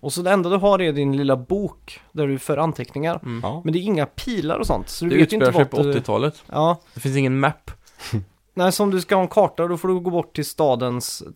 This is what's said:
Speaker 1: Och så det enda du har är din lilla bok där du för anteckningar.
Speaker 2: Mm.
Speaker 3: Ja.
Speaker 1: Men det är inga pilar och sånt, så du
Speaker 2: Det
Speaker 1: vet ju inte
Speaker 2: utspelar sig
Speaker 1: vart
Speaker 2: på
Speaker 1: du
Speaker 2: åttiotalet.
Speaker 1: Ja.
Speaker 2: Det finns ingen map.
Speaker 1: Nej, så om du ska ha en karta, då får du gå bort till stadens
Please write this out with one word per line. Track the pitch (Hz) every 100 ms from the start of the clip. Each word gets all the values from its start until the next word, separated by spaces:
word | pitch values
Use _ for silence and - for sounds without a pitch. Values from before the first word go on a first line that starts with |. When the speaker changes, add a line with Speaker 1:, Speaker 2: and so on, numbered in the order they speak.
Speaker 1:
Och | 147
så | 151
det | 180
enda | 196 175
du | 196
har | 196 196
är | 180
din | 143 139 139
lilla | 139 131
bok | 123 196 202 - - - -
där | 160 143
du | 135
för | - 143
anteckningar. | 160 147 123 - 156 139
Speaker 2:
Mm. | 131 117
Speaker 3:
Ja. | 98 139
Speaker 1:
Men | 180
det | 160
är |
inga | 190 185 143
pilar | - - 226 151 -
och | 220
sånt, | 123 -
så | - 170
du |
Speaker 2:
Det | 143
Speaker 1:
vet | 156
ju | -
inte | 131
Speaker 2:
utspelar |
sig | 123
Speaker 1:
vart | 135
Speaker 2:
på | 143
Speaker 1:
du | 143
Speaker 2:
åttiotalet. | 135 - 107 139 - -
Speaker 1:
Ja. | - 156 170 _
Speaker 2:
Det | -
finns | 139 135
ingen | 135 131
map. | 139 - - - _ _ - 110 95 _ _
Speaker 1:
Nej, | - 180
så | 180
om | 202
du | 190
ska | 170 202
ha |
en | 180
karta, | - 190 - 170
då | 175
får | 185
du | 185
gå | 175
bort | 175 - -
till | 147
stadens | - 151 123 123 123 - - 80